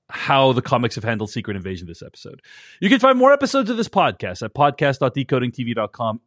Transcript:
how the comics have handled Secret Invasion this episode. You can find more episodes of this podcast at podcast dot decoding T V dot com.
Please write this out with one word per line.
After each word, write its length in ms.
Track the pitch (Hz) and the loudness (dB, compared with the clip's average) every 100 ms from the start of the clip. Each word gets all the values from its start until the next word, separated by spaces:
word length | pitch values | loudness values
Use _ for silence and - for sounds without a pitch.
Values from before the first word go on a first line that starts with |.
| - | -16
how 420 | - - 139 135 | -8 0 4 4
the 100 | 120 | 2
comics 340 | - 123 120 - | 0 0 -2 -4
have 80 | |
handled 260 | 113 107 107 | -6 -4 -6
Secret 260 | 120 107 98 | -8 -8 -8
Invasion 300 | 92 92 85 | -8 -10 -12
this 160 | 82 | -18
episode. 400 | - - - - _ - - - | -20 -20 -20 -20 _ -20 -20 -4
You 80 | 196 | 0
can 100 | 247 | 4
find 180 | 262 254 | 4 6
more 160 | 262 | 6
episodes 380 | 285 277 269 220 | 4 2 0 0
of 60 | 233 | -2
this 120 | 220 | -2
podcast 540 | 190 151 98 98 90 | 0 0 0 -8 -8
at 120 | 110 | -6
podcast 440 | - 147 - 143 131 | 2 2 2 0 0
dot 160 | 131 | -2
decoding 380 | 139 131 131 123 | -2 -2 -2 -2
T 120 | 123 | -4
V 100 | 120 | -4
dot 180 | 113 104 | -4 -4
com. 280 | - 113 110 | -4 -4 -4